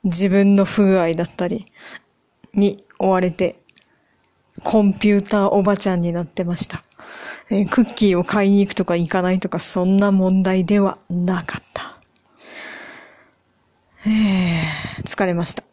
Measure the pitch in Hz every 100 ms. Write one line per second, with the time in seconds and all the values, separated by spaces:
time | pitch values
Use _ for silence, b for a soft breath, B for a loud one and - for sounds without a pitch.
0 | 190 170 196 196 196 196 190 - 196 190
1 | 165 165 170 - 175 220 - B B B
2 | B _ _ _ - 202 202 202 _ -
3 | 190 185 180 - 185 - _ _ b b
4 | b b b _ _ - - 220 202 190
5 | 208 202 202 208 196 202 196 196 190 180
6 | 170 170 165 - 175 175 - - _ B
7 | B B B B - 196 196 - 220 -
8 | 208 175 175 214 196 202 196 - 180 175
9 | 165 185 180 185 202 180 - 190 180 196
10 | 202 196 185 190 185 185 180 202 196 -
11 | _ 175 175 180 - - _ - - -
12 | _ _ _ B B B B B B B
13 | B B B B _ _ _ _ _ _
14 | 220 214 208 190 175 165 160 151 B B
15 | - - 190 170 170 - _